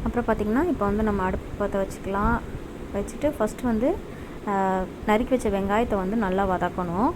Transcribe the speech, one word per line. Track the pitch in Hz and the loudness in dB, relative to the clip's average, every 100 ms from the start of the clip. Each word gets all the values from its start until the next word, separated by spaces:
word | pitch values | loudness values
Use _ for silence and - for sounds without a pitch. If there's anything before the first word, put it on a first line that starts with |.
அப்புறம் | 226 240 233 | 0 -2 0
பார்த்திங்கன்னா, | 214 208 233 349 | 0 2 2 2
இப்போ | 294 | 2
வந்து | 202 208 | 2 2
நம்ம | 214 202 | 2 2
அடுப்பு | 185 190 - - | 0 -2 -6 -4
பற்ற | 202 202 | -2 0
வச்சுக்கலாம். | 196 - 185 196 214 233 - - - - - | -2 -4 -4 0 2 2 -2 -10 -10 -12 -6
வச்சுட்டு | 196 202 - 294 302 | -6 -6 -2 -2 0
ஃபஸ்ட்டு | - - | -2 0
வந்து, | 254 220 262 403 - - - - 214 | 0 2 2 0 -6 -12 -12 -8 -2
ஆ, | 196 190 190 185 - - | 2 2 2 -2 -4 2
நறுக்கி | 214 247 | 2 4
வச்ச | 254 226 | 2 2
வெங்காயத்தை | 196 196 208 240 | 0 2 2 2
வந்து | 202 185 226 | 0 2 0
நல்லா | 196 185 196 | 2 2 2
வதக்கணும். | 180 180 175 180 170 269 | 2 0 -2 -2 2 0